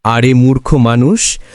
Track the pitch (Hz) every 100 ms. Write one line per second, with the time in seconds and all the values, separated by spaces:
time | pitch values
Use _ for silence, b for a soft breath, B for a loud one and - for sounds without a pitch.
0 | 107 117 123 127 127 131 - 151 117 120
1 | 127 220 - - b